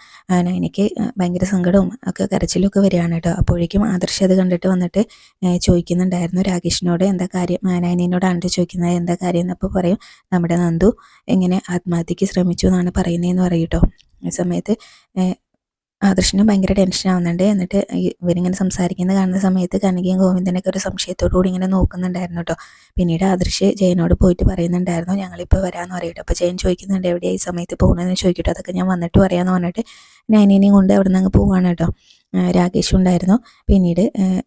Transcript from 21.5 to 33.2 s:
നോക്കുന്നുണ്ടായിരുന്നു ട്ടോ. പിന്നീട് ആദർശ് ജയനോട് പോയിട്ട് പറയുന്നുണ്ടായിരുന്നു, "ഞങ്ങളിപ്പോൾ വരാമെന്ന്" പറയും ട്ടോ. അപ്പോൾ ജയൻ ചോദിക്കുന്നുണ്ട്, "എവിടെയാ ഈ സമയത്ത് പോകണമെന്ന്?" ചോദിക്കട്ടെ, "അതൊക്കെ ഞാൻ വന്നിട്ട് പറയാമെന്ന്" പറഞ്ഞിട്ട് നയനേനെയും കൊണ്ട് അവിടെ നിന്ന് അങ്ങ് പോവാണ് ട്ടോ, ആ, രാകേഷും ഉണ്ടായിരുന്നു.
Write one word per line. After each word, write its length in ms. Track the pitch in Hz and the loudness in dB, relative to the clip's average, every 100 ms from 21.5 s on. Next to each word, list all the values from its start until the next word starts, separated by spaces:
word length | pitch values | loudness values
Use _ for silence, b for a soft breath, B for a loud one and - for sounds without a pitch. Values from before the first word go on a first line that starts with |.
| 185 185 | 0 0
നോക്കുന്നുണ്ടായിരുന്നു 720 | 190 175 180 180 180 175 170 | 0 0 -2 -6 -6 -6 -8
ട്ടോ. 120 | 170 165 B B B | -6 -8 B B B
പിന്നീട് 300 | - 175 165 | -4 -2 0
ആദർശ് 440 | 190 185 185 - 196 | 0 0 -2 0 0
ജയനോട് 400 | 196 185 180 165 | 2 2 2 2
പോയിട്ട് 300 | 180 185 175 | 2 4 4
പറയുന്നുണ്ടായിരുന്നു, 680 | - 185 170 180 180 170 175 | 0 0 -2 -2 -2 -4 -4
"ഞങ്ങളിപ്പോൾ 460 | 196 185 175 180 190 | -4 -6 -12 0 0
വരാമെന്ന്" 340 | 185 180 180 | 0 -6 -10
പറയും 200 | 180 170 | -8 -8
ട്ടോ. 80 | 170 | -10
അപ്പോൾ 140 | - - | -6 -2
ജയൻ 200 | 175 180 | -2 -2
ചോദിക്കുന്നുണ്ട്, 520 | 190 180 190 190 180 | -2 -4 -2 -2 -2
"എവിടെയാ 240 | 175 180 | -2 -2
ഈ 80 | 185 | -4
സമയത്ത് 340 | - 180 175 180 | -4 -6 -8 0
പോകണമെന്ന്?" 360 | 185 175 180 185 | 2 2 -2 0
ചോദിക്കട്ടെ, 340 | 185 175 170 | 0 0 -4
"അതൊക്കെ 220 | 170 - | -6 -6
ഞാൻ 140 | 185 185 | -4 -2
വന്നിട്ട് 300 | 180 170 196 | -2 0 2
പറയാമെന്ന്" 360 | 190 175 180 | 2 2 0
പറഞ്ഞിട്ട് 300 | 185 175 - - B B B - | 0 -2 -6 -10 B B B 0
നയനേനെയും 460 | 214 202 196 202 | 4 6 6 6
കൊണ്ട് 180 | 202 190 | 6 6
അവിടെ 160 | 202 190 | 4 2
നിന്ന് 120 | 185 | 2
അങ്ങ് 120 | 190 | 2
പോവാണ് 380 | - 202 185 180 | 2 2 2 0
ട്ടോ, 180 | 170 170 b b b _ | 0 -2 b b b _
ആ, 40 | 185 180 | -2 0
രാകേഷും 460 | 185 175 - - 185 | 2 2 0 0 2
ഉണ്ടായിരുന്നു. 400 | 185 175 | 2 2